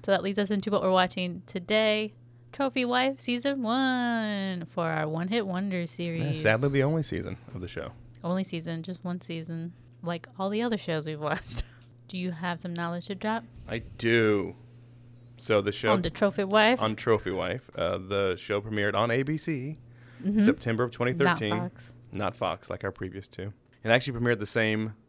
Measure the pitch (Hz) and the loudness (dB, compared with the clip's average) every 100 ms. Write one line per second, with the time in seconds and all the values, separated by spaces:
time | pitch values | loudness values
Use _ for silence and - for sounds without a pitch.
0 | - 98 196 202 202 208 208 202 185 185 | 2 2 2 0 0 0 2 2 4 4
1 | 185 - 180 175 - 190 175 214 220 214 | 4 0 -4 -6 -8 -10 0 2 4 2
2 | 214 - - - - - 277 262 247 247 | -2 -8 -20 -20 -20 -4 -2 0 2 2
3 | 262 269 - 240 277 277 226 247 269 254 | 2 0 -2 0 0 0 0 2 2 2
4 | 240 233 214 208 190 185 165 - 165 156 | 0 0 0 -2 -2 -4 -6 -4 -2 0
5 | 156 160 180 233 196 180 202 185 170 - | -2 -2 -2 -2 0 -2 -2 -2 -4 -4
6 | 170 165 147 139 110 113 139 139 135 160 | -4 -2 -2 2 4 4 4 4 4 2
7 | 147 90 92 95 - 92 90 - 71 - | -2 -4 -4 -8 -10 -10 -8 -8 -10 -12
8 | - - 170 185 190 170 165 165 165 180 | -20 -10 -4 -4 -4 -6 -6 -8 -8 -10
9 | 180 175 - 165 160 165 165 - - - | -8 -8 -6 -8 -6 -8 -8 -12 -20 -10
10 | 170 170 - - 196 208 240 214 - 160 | -6 -6 -8 -4 -2 0 0 -2 -2 -2
11 | 151 151 151 160 - - - - - - | -2 -4 -2 -4 -4 -8 -8 -12 -20 -20
12 | - 185 180 165 175 170 180 170 170 175 | -10 -6 -4 -4 -4 -4 -6 -4 -4 -4
13 | - 190 214 226 233 - - 117 - - | -6 -6 -2 -4 -6 -18 -8 -8 -8 -2
14 | 117 117 110 104 87 - - - - - | 4 6 6 4 0 -8 -18 -20 -20 -20
15 | - - - - - 107 101 101 110 104 | -20 -20 -20 -18 2 4 4 0 2 2
16 | - - 202 196 190 214 214 247 220 107 | 2 2 0 2 2 4 6 4 2 0
17 | - 107 92 92 87 117 - - 85 92 | 2 2 2 -2 -2 -4 -8 -2 -2 -2
18 | 92 98 98 87 - 104 104 107 101 98 | -2 0 2 0 -2 -2 0 0 2 4
19 | 117 117 135 156 - 147 131 156 - - | 2 2 0 -2 -4 -6 -6 -10 -16 -20
20 | - - 190 208 208 294 120 113 123 - | -20 -6 0 4 4 4 0 0 0 0
21 | 123 123 156 165 107 101 180 - - - | 0 4 2 4 0 0 -4 -8 -20 -20
22 | - 95 101 - 92 82 - 92 98 - | -12 -4 -4 -2 -2 -2 -6 -6 -6 -6
23 | 92 95 - - 98 - _ _ 110 120 | -10 -10 -14 -10 -10 -12 _ _ 2 2
24 | 131 120 120 113 104 120 110 107 110 107 | 2 0 2 2 2 2 2 2 -2 -6